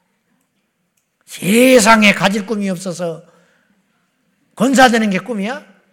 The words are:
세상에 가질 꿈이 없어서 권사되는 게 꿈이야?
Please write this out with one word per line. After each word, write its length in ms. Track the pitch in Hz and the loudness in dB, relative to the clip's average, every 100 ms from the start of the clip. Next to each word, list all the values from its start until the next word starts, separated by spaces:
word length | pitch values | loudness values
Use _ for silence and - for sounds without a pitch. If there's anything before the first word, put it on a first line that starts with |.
| _ _ _ _ _ _ _ _ _ _ _ _ _ | _ _ _ _ _ _ _ _ _ _ _ _ _
세상에 800 | - 165 226 262 254 202 226 208 | -10 -2 2 4 4 4 4 4
가질 320 | - 190 214 | 2 -2 -2
꿈이 240 | 190 208 196 | -6 -6 -6
없어서 540 | 175 190 160 170 156 _ _ _ _ _ _ _ _ _ _ _ _ _ | -8 -10 -8 -10 -10 _ _ _ _ _ _ _ _ _ _ _ _ _
권사되는 540 | - 247 262 262 226 214 | -6 0 2 2 2 -2
게 100 | 185 | -4
꿈이야? 460 | 214 214 202 294 - _ _ | -6 -8 -8 -10 -16 _ _